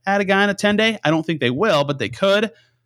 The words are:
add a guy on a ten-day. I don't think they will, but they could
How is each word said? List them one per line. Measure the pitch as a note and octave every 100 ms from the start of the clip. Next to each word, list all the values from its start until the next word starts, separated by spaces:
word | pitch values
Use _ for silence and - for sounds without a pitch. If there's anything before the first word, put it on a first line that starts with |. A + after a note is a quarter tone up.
| F#3+
add | G3+
a |
guy | G3 G3
on | G3+
a |
ten-day. | G3 G#3 G#3 A3 G#3+
I | D3+
don't | D#3+ D#3+
think | D#3
they | B2
will, | B2+ G#3+ D3+
but | C#3+ C#3
they | G2
could | - G3 G3+ A3 - _ _